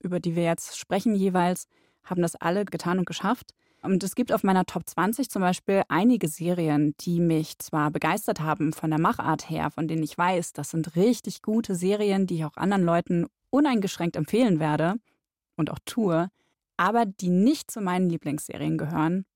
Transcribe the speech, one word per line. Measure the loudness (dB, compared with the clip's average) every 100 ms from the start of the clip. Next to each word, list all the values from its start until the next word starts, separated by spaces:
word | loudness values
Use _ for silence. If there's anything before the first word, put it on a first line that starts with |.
über | -4 -4
die | -2
wir | 0
jetzt | 0 0 -6 -14
sprechen | -4 0 2
jeweils, | 2 2 2 2 0 -8 _ _ _
haben | -6 -2
das | -2
alle | -2 -2 -2
getan | -2 -4 -2 -2
und |
geschafft. | -2 -4 -2 -2 -6 _ _ _
Und | -2 0
es | 0
gibt | -4 0
auf | 0
meiner | 2 2
Top | 2 -4 -6
zwanzig | -2 -2 0 -4
zum | 0
Beispiel | 0 0 0 0 2
einige | 2 4 4 0
Serien, | -2 -2 0 2 2 2 -2
die | -2 2
mich | 2 2 -2 -8
zwar | -6 -2 -2
begeistert | 0 0 -2 -2 -2
haben | -2 0 -2
von | -2 -2
der | 2
Machart | 2 0 -2 -2 -2
her, | -4 -4
von | -4 -4
denen | -2
ich | -4 -2
weiß, | 0 0 -4
das | -8 -6
sind | -4 -2 2
richtig | 2 2 -4 -8
gute | -2 -2 0
Serien, | -2 0 0 2 2 0
die | -2
ich | -4
auch | -2
anderen | 0 2
Leuten | 4 2 2 0 -2 _ _
uneingeschränkt | 2 4 2 -2 -2 -4 -2
empfehlen | 0 2 4 4
werde | 2 2 0 0 -8 _ _ _ _ -4
und | -4
auch | -4
tue, | -8 -2 0 2 0 -6 _ _ _ -2
aber | 2 2
die | 0 0 2
nicht | 4 4 2 -4
zu | -6
meinen | -2 0 2
Lieblingsserien | 0 -2 -6 -6 -6 -2 -2
gehören. | -2 0 0 0 -4